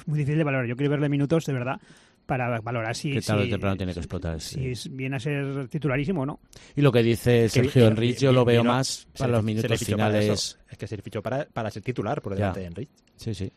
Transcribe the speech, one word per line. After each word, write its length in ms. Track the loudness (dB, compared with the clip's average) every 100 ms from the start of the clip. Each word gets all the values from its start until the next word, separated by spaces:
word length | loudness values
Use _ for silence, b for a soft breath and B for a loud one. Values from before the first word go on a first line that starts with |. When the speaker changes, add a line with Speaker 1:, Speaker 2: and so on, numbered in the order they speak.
| -4
Speaker 1:
muy 140 | -2
difícil 180 | 0 0
de 40 |
valorar. 240 | 2 0 -2
Yo 80 | -2
quiero 160 | 0
verle 160 | 0 0
minutos, 380 | 0 2 2 0
de 80 |
verdad, 260 | -4 -4 -6 b b b b -6
para 340 | -4 -2 -2
valorar 340 | -4 -4 -4 -4
si, 160 | -4
Speaker 2:
Que 80 | -4
tarde 220 | -2 0
o 20 | 0
Speaker 1:
si, 60 |
Speaker 2:
temprano 260 | 0 -2 -2
tiene 140 | -4
que 20 |
Speaker 1:
si, 60 | -6
Speaker 2:
explotar, 400 | -6 -6 -6 -6
Speaker 1:
si 140 | -8 -6
Speaker 2:
sí. 120 | -6
Speaker 1:
es, 220 | -6 -10
viene 220 | -8 -6 -4
a 40 |
ser 480 | -4 -4 -4 -6 -6
titularísimo 540 | -4 -2 0 0 -2
o 20 | -4
no. 140 | -6 _ B B 2
Speaker 2:
Y 60 |
lo 100 | 4
que 100 | 6
dice 420 | 4 2 4 4
Speaker 3:
Que 60 | 4
Speaker 2:
Sergio 340 | 4 4 8
Speaker 3:
vi-, 40 | 6
Speaker 2:
Enrich, 240 | 6 0 2
Speaker 3:
vi-, 60 | 4
Speaker 2:
yo 80 |
lo 100 | 4
Speaker 3:
vi-, 120 | 6 4
Speaker 2:
veo 60 |
Speaker 3:
vino, 100 | 4
Speaker 2:
más 340 | 2 0 -6 -12
Speaker 3:
se 60 | -4
Speaker 2:
para 80 | 0
Speaker 3:
le, 40 | 2
Speaker 2:
los 40 |
Speaker 3:
se 40 | 0
le 60 | 0
Speaker 2:
minutos 240 | 0 0
Speaker 3:
fichó 160 | 0 0
para 140 | 2
Speaker 2:
finales. 200 | 2 2
Speaker 3:
eso. 240 | 0 -2 -10 _
Es 80 | -14
que 100 | -10
se 100 | -10
le 40 |
fichó 200 | -8 -8
para, 220 | -4 -4 -4
para 260 | -6 -6
ser 100 | -6
titular 400 | -8 -4 -2 -4
por 120 | -4
Speaker 2:
Ya. 60 | -2
Speaker 3:
delante 200 | -2 -2
de 60 | -8
Enrich. 240 | -10 -12 _ _ _
Speaker 2:
Sí, 180 | -10
sí. 160 | -6 -8